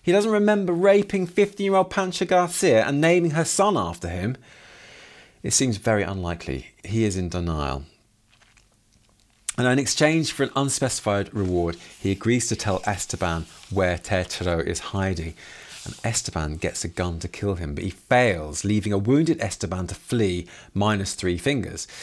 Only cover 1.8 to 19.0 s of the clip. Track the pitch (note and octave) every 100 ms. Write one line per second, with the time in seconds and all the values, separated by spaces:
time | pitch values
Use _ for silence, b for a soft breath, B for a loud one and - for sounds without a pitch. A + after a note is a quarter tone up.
1.8 | F#3 - F#3 F3+ F3 F#3 E3+ - F#3 A2+
2.8 | A#2 C#3+ E3 F3 E3+ D3+ D#3+ - G3+ D#3
3.8 | E2+ E2+ F2 F2+ G#2 C3 B B B B
4.8 | B B B B B B - - C3 G2+
5.8 | A#2+ G#2+ F#2+ F#2+ F2 E2+ - C2+ - _
6.8 | F#2+ A2 G#2+ F#2 F2 F2+ E2+ D#2 C#2+ C2+
7.8 | C#2 _ _ _ _ _ _ _ _ _
8.8 | _ _ _ _ _ _ - - B2 C3
9.8 | C3 - D3+ D#3+ D3 - C3+ C3+ C#3 -
10.8 | C3 - G#2+ G2+ F#2+ G#2+ F#2 F2 E2+ E2+
11.8 | B B F#2+ G2 A2+ A#2+ - G#2 G#2 F#2
12.8 | - G2 - - F2+ E2 D#2+ B B G2
13.8 | F#2 E2+ - F#2+ F2 - F2+ E2+ F2 F2
14.8 | - G2 F#2+ E2 D#2+ - B B B B
15.8 | B - A2+ A2+ - E2 D2+ D#2+ F2 -
16.8 | E2+ - F2+ E2 F2 - G2+ F2+ D2+ C#2+
17.8 | F#2+ - - B2+ A#2+ E2+ D2+ D#2 G2+ G#2
18.8 | G#2 G2